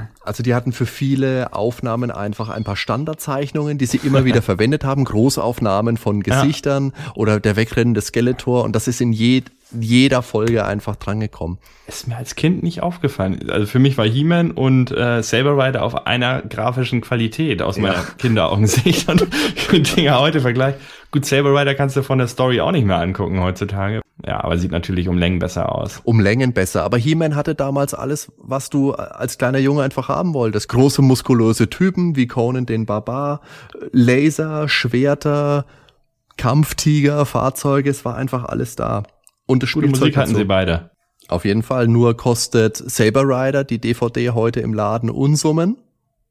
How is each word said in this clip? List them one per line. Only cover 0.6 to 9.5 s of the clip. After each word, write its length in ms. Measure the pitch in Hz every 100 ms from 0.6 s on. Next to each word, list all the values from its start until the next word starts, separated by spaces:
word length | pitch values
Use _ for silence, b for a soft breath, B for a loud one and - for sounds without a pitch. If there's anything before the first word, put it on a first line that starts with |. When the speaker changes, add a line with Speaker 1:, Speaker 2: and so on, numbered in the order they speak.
| 127
Speaker 1:
für 140 | - 120
viele 680 | - 135 135 135 131 123
Aufnahmen 560 | - 110 - 127 117 120
einfach 380 | - 101 104 110
ein 120 | -
paar 120 | 107 101
Standardzeichnungen, 1000 | - 113 156 156 - 139 143 151 147 147
die 80 | 127
sie 120 | 131
immer 200 | 135 135
wieder 180 | 127 123
Speaker 2:
<laughs> 0 |
Speaker 1:
verwendet 420 | 120 92 113 151
haben. 200 | 139 135
Großaufnahmen 920 | 127 104 127 - 117 123 110 98 117 117
von 240 | - 104
Speaker 2:
Ja. 200 | 98 131
Speaker 1:
Gesichtern 500 | 139 147 143 139 139 B 143
oder 260 | - 107 107
der 160 | 104 101
wegrennende 440 | 113 127 120 104
Skeletor. 640 | - 117 120 123 - 123
Und 120 | - 110
das 100 | 123
ist 140 | 120
in 120 | 120
jed-, 380 | 110 117 127 127